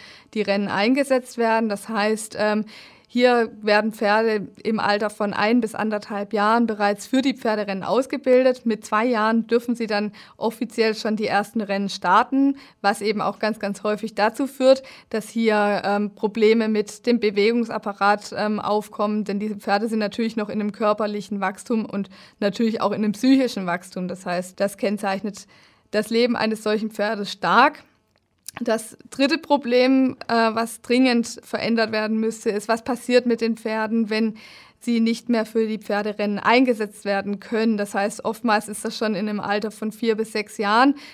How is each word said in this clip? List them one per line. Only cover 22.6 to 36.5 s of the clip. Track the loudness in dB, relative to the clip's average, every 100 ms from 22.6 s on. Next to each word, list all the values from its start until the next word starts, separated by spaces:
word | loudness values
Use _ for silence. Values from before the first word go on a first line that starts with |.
| 0 0
auch | -2
in | 0
einem | -2
psychischen | 2 4 4 2 -2 -4
Wachstum. | -6 -6 -8 -8
Das | -8 -6
heißt, | -6 -6 -4
das | -4 -2
kennzeichnet | -4 -2 -4 -4 -6 -10 -18 -20 _ _ _
das | -4 0
Leben | 2 2 2
eines | -2 -2
solchen | -2 -2 -4
Pferdes | -4 -4 -4 -8
stark. | -4 2 4 4 2 -20 _ _ _ _ _ -16 -8
Das | -2 -2 -4 -18 -10
dritte | 0 0 0
Problem, | 0 0 2 4 4 4 2 -2 -2
äh, | 2 2
was | 0 -4 -6
dringend | 0 4 4 2 -2 -8
verändert | -8 -4 -2 0 0
werden | -2 -2 -2
müsste, | -2 -2 -4
ist, | -2 -2
was | -2
passiert | -2 -6 2 2 2
mit | 0
den | -2 -4
Pferden, | -4 -4 -2 -2 0
wenn | 0 -2 -4 -16 -20 -20 _
sie | -2 0
nicht | 2 -2 -2
mehr | -2 0
für | 0 -2
die | -2
Pferderennen | -4 -4 -2 -4 -4 0
eingesetzt | 4